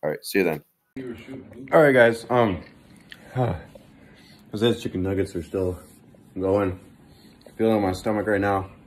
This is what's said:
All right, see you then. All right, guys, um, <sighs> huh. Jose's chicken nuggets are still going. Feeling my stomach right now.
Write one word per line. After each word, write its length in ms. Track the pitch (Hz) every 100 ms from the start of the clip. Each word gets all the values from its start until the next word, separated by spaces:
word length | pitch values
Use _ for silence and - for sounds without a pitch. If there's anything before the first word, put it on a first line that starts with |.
All 60 | 78
right, 140 | 76 -
see 140 | 98
you 60 | 90
then. 180 | 78 - _ _ - 127 113 - 131 - - 135
All 100 | 160
right, 100 | 151
guys, 320 | 127 117 113 -
um, 320 | 123 113 90 - - - -
<sighs> 360 | - - -
huh. 220 | 127 120 - - - - - - - - - -
Jose's 300 | 107 113 110
chicken 200 | - 92
nuggets 320 | 92 98 95 87
are 80 |
still 360 | 82 98 92 87 - - - - - -
going. 400 | 92 101 98 92 - - - - - - - -
Feeling 240 | 113 110
my 120 | 98
stomach 340 | 95 - 107 101
right 140 | 101
now. 280 | 101 98 95 -